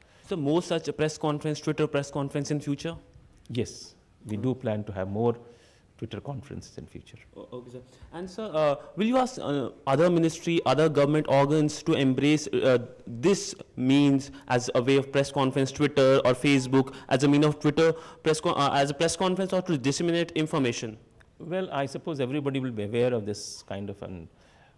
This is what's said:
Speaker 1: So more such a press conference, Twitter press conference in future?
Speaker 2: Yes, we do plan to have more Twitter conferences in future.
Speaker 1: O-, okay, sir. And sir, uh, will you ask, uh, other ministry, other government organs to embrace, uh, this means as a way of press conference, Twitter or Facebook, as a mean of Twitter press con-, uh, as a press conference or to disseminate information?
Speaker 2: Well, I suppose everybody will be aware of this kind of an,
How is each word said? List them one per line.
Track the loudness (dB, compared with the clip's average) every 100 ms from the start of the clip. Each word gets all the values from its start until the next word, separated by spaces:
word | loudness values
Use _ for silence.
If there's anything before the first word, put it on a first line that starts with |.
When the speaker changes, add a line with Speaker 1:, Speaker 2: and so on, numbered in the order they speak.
| _ _ -8
Speaker 1:
So | -4
more | 0 0
such | 0 -2 -4
a |
press | -2 -4 -2
conference, | -2 -2 -4 -4
Twitter | -4 -2 -2
press | -2 -4
conference | -4 -4 -4 -4
in | -4
future? | -4 -6 -6 -10 -16 -20 -20 _ -8
Speaker 2:
Yes, | -6 -6 -8 -20 _ _ _
we | -10 -4
do | -4
plan | -4 -4 -4
to | -6
have | -8 -6
more | -2 0 -2 -8 -20 _ _ _ _
Twitter | -12 -10
conferences | -10 -12 -12 -14 -14 -18
in | -18
future. | -18 -20 -20 -20 -20
Speaker 1:
O-, | -18
okay, | -16 -16
sir. | -20 -20 _ -18
And | -14 -14
sir, | -12 -6
uh, | 0 0 0 -6 -4
will |
you | 0 0
ask, | -2 -4
uh, | -4 -4 -4 -6 0
other | 2 4
ministry, | 4 2 0 -2 0
other | 2 2 4
government | 4 4 2 2
organs | 4 4 2 0 -2
to | -2
embrace, | 2 2 2 2 2 0
uh, | 0 4 2 0 -14 -14
this | -2 0 2 -2 -12 -14 -2
means | 2 6 6 4 0 -12 -2
as | -2 0
a | 0
way | 2 2
of | 2
press | 0 0
conference, | 0 0 2 -2
Twitter | 0 0 6 6 6
or | 4
Facebook, | 2 4 2 4 2 2 -4 -4
as | 2
a | 4
mean | 6
of | 4 2
Twitter | 0 4 2 2 -6 -4
press | -2 0
con-, | 0 0
uh, | 2
as | 2 0
a |
press | 0 -2 0
conference | 0 0 0
or | -2
to | 0 0
disseminate | 0 0 0 0 -2
information? | -2 -2 0 0 -2 -8 -12 -18 _ _ -18
Speaker 2:
Well, | -8 -6 -4
I | -4
suppose | -4 -6 -6 -4
everybody | -2 -2 -2 -4
will | -4
be | -4
aware | -2 0 0
of | 0 -4
this | -8 -10 -16 -12
kind | -10 -10
of | -10
an, | -12 -12 -16 _ _ _ _